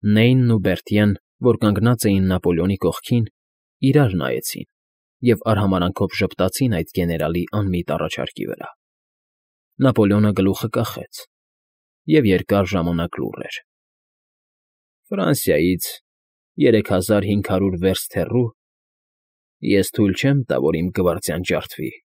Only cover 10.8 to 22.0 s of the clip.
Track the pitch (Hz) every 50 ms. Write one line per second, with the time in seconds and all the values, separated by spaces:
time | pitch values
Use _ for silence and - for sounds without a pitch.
10.8 | 117 - - - - - - - - _ _ _ _ _ _ _ _ _ _ _
11.8 | _ _ _ _ _ - 156 156 135 104 92 90 - _ 101 101 98 87 98 95
12.8 | 85 85 85 85 85 85 - - 69 58 - - - - - - _ _ _ _
13.8 | _ _ _ _ _ _ _ _ _ _ _ _ _ _ _ _ _ _ _ _
14.8 | _ _ _ _ _ _ 202 196 190 170 147 - - - 190 73 78 92 185 87
15.8 | - - - - _ _ _ _ _ _ _ _ _ _ _ - - 123 113 110
16.8 | 104 - 104 92 90 - 107 101 98 107 104 104 104 - 101 92 98 98 90 87
17.8 | 87 95 95 - - - - - 85 - - 123 123 117 - _ _ _ _ _
18.8 | _ _ _ _ _ _ _ _ _ _ _ _ _ _ _ _ - - 101 98
19.8 | 95 - - - 110 98 95 - - 135 139 143 127 - 80 64 65 76 85 80
20.8 | 82 92 - - 92 90 82 87 - - 82 82 90 - 90 76 - - - -
21.8 | 73 58 - -